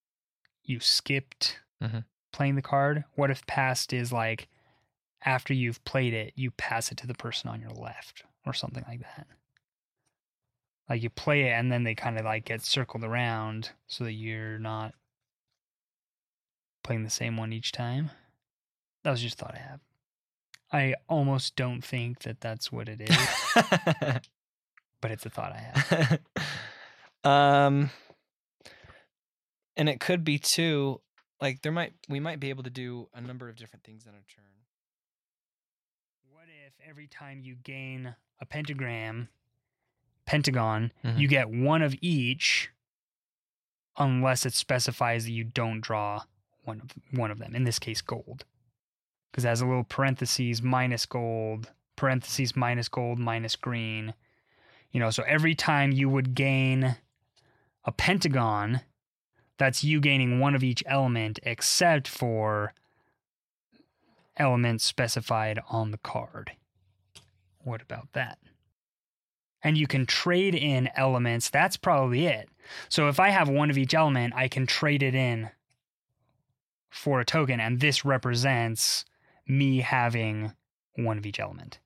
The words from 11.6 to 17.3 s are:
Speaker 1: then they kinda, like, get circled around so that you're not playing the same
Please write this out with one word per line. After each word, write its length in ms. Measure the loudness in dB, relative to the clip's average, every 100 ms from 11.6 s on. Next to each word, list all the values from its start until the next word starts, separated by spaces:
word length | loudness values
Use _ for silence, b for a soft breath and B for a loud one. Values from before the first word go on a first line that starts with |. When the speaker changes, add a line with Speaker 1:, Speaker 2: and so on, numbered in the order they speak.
| 0
Speaker 1:
then 100 | 0
they 100 | -2
kinda, 280 | -4 -4 -4
like, 220 | -4 -4 -6
get 160 | -6
circled 420 | -2 -2 -2 -6
around 640 | -4 -2 -2 -2 -4 -6 -10 -14 -14
so 180 | -8
that 80 | -8
you're 460 | -8 -8 -8 -8 -8
not 360 | -8 -8 -8 -12 _ _ _ _ _ _ _ _ _ _ _ _ _ _ _ _ _ _
playing 200 | -8 -6
the 60 | -4
same 260 | -4 -4